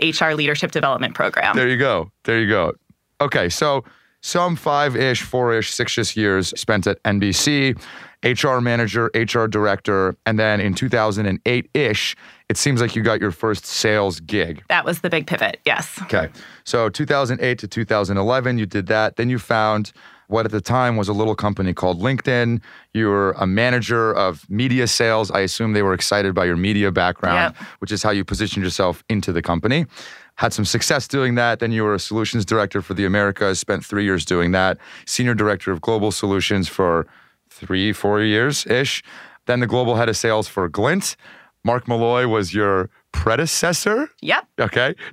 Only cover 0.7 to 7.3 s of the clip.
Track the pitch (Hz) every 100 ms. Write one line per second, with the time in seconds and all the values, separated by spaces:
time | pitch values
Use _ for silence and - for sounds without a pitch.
0.7 | 156 143 127 127 - 95 - 101 113 127
1.7 | 123 135 95 85 _ - 113 104 104 80
2.7 | - _ _ _ - 143 135 90 - 151
3.7 | 139 - - _ _ - 175 180 165 -
4.7 | 143 143 117 131 120 - 127 120 113 107
5.7 | - 117 - 107 - 104 95 90 - -
6.7 | 107 98 98 110 101 101